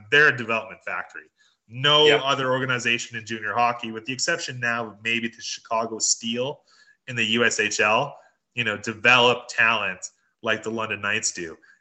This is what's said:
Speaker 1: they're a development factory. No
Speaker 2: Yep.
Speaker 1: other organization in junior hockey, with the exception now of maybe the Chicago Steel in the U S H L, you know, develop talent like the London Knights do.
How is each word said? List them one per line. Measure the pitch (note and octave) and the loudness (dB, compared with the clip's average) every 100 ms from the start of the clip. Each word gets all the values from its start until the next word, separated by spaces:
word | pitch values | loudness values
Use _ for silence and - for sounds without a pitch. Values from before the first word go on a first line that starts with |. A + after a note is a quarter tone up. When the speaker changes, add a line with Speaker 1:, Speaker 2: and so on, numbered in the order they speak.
| G#2 | 2
Speaker 1:
they're | C#3+ D3+ | 6 6
a | B2 | 2
development | A2+ A2+ F#2+ F2+ | -2 -4 -4 -14
factory. | - F2+ - D#2 D2+ _ _ _ _ | -8 -8 -8 -16 _ _ _ _ _
No | A#2+ C#3+ D3+ D3+ | 0 4 6 6
Speaker 2:
Yep. | C#3+ | 6
Speaker 1:
other | C3+ C3+ C3 | 2 0 0
organization | C3 C3 B2 A#2 A#2 - A2+ | 0 0 -2 0 -2 -4 -12
in | G#2+ | -10
junior | A2+ G#2+ | -8 -4
hockey, | G#2+ A#2+ A#2+ A2+ | 2 2 0 -8
with | A2 A#2 | -10 -10
the | |
exception | C3 - C3 - B2+ | -6 -4 -4 -6 -4
now | A#2+ A#2 A2 | -4 -2 -6
of | G2+ | -8
maybe | A2+ A#2 A#2 | -4 -2 -4
the | - | -8
Chicago | - - - A2+ A2+ A2 | -12 -12 -4 -4 -4 -4
Steel | - - A#2 A#2+ C3+ D3 _ _ _ _ - | -2 -2 -4 -4 -4 -8 _ _ _ _ -8
in | A#2+ | -2
the | G#2+ | 0
U | A#2 A#2 | 4 2
S | - | 2
H | G#2 G#2 | -2 2
L, | G#2+ A2+ C#3 - _ _ _ A#2+ | 2 2 0 -8 _ _ _ -6
you | |
know, | A2 G#2 | -4 -4
develop | A#2 G#2 A#2+ B2 A#2+ A#2+ - | -6 0 4 6 6 2 -4
talent | - A2+ A2 G2 F2+ - _ _ _ | 0 2 2 -2 -8 -14 _ _ _
like | A2+ G#2+ | -4 -2
the | A2 | -4
London | A2+ G#2+ G2+ | -6 -6 -4
Knights | G2+ G#2+ - | -4 -2 -4
do. | - E2 D2+ _ _ | -6 -12 -14 _ _